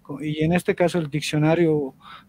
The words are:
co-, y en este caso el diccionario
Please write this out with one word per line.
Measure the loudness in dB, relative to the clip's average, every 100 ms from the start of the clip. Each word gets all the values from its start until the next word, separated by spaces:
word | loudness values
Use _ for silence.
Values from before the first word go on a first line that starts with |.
co-, | -14 -10
y | -6 -2
en | 0
este | 0 0 0
caso | 0 0
el | -4
diccionario | -4 -2 0 2 4 2 2 -2 -10 -20 -20